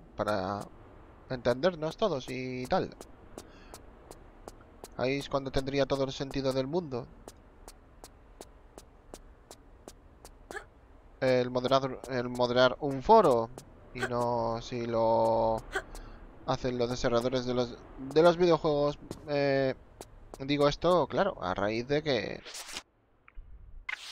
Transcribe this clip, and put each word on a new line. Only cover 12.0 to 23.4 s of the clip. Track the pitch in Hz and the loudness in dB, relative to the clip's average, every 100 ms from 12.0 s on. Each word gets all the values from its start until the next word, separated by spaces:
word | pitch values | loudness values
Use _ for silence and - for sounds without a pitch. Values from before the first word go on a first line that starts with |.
| - | -6
el | 127 123 | -4 -4
moderar | 123 123 123 127 123 | 0 2 6 6 4
un | 147 135 | -4 0
foro. | 127 220 175 117 113 - - - - | 8 8 8 6 2 -6 -20 -20 -16
Y | 127 | -10
no | 123 120 120 120 117 113 | -4 -2 0 0 -2 -4
si | - 123 117 | -6 -6 -2
lo | 113 113 113 113 113 113 113 - - - - - - - - | 2 4 4 4 4 2 0 -4 -8 -8 -12 -16 -18 -20 -10
hacen | - 131 131 123 | -4 -2 -2 0
los | 120 | -2
desarrolladores | 123 135 117 123 131 123 | 0 0 2 2 0 0
de | |
los, | 123 120 117 - - 135 | 0 -2 -6 -16 -14 0
de | 147 | 6
los | 170 170 | 6 6
videojuegos. | 180 156 160 147 147 147 - - 151 | 4 4 2 2 0 -2 -10 -14 -4
Eh, | 143 139 139 131 123 - - - - - - | 0 2 2 0 -2 -10 -20 -20 -20 -20 -10
digo | 135 143 143 | -2 2 4
esto, | 143 170 180 131 | 4 2 4 2
claro, | 127 190 - | 0 0 -2
a | 90 | -4
raíz | 92 101 113 123 | -2 0 -2 -2
de | 147 | -2
que | 151 120 95 - - - - - - _ _ _ _ - | 0 -2 -2 -8 -12 -14 -12 -14 -16 _ _ _ _ -18